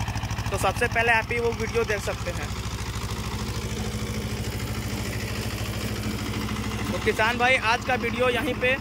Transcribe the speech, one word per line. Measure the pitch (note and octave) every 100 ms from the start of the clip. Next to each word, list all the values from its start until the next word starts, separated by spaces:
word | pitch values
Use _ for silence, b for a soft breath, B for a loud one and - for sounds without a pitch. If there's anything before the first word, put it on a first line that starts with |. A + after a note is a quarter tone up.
| - - - - -
तो | G3
सबसे | G3 F3+ A#3+
पहले | A3+ A#3
आप | A3+ G#3+
ही | A#3
वो | A#3
वीडियो | A3 A3 A3+
देख | G#3 G#3
सकते | G3+ F#3 F3+
हैं। | E3+ C#3+ - - - - - - - - - - - - - - - - - - - - - - - - - - - - - - - - - G#2+ G#2+ G#2 - - - - - - - -
तो | F3+
किसान | A3 G#3+ A3 A#3+
भाई, | B3 C4
आज | G#3+ A#3+
का | - B3
वीडियो | A#3 A#3 B3+
यहीं | A#3+ B3+ A3+
पे। | B3 C4+